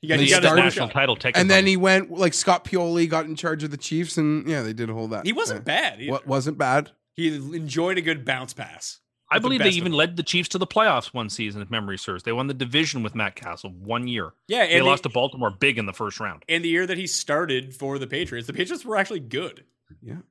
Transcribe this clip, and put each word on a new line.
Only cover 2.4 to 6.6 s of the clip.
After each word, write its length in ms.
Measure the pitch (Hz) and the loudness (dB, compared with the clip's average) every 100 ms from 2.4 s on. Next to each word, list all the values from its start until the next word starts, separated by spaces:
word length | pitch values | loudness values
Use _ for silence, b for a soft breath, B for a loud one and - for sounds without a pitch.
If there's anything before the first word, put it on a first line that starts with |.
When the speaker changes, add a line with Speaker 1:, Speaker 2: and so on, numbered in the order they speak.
| - 175 - | 2 2 2
Speaker 2:
Pioli 420 | 185 175 170 170 | 0 2 2 2
got 160 | 160 156 | 0 -2
in 120 | 156 | -6
charge 260 | 170 156 | -4 -4
of 80 | 151 | -6
the 60 | 143 | -8
Chiefs, 400 | - 160 170 - | -4 -2 -2 0
and, 280 | 151 151 143 | 2 2 0
yeah, 120 | 156 | -2
they 120 | 110 | -4
did 160 | 113 117 | -4 -4
a 40 | |
whole 140 | 110 113 | -4 -4
that. 180 | 107 180 | -4 -2
Speaker 1:
He 60 | |
wasn't 280 | 247 440 104 | -2 -2 -4
Speaker 2:
Yeah. 20 | |
Speaker 1:
bad 380 | 117 165 294 101 | -2 0 0 -4
either. 100 | 135 | -6
Speaker 2:
Wa-, 80 | 135 139 | -6 -2
wasn't 320 | 135 131 | -2 -2
bad. 340 | 151 | -2